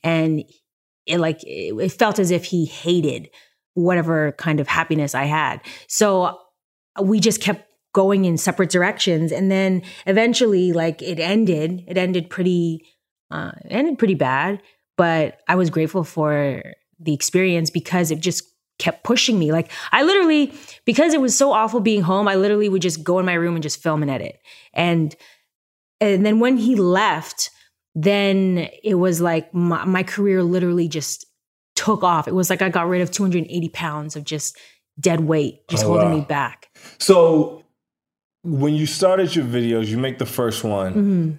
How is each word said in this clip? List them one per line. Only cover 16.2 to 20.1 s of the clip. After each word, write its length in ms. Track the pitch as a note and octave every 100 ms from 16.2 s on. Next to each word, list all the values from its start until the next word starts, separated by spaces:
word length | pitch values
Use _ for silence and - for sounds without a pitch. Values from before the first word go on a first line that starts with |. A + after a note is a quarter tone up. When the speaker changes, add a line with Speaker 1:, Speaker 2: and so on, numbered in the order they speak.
| D3+ D3 C#3+ B2 - - _ _
Speaker 1:
the 140 | D#3+
experience 560 | D3 - F3+ F#3 E3+ D#3+
because 400 | E3+ - F3+ E3
it 100 | D#3
just 240 | E3+ D3+ - _ _ _
kept 260 | F3+ -
pushing 340 | - A#3+ - G#3+
me. 140 | D3+
Like, 180 | D#3+ D#3+ - -
I 100 | A3+
literally, 500 | D4+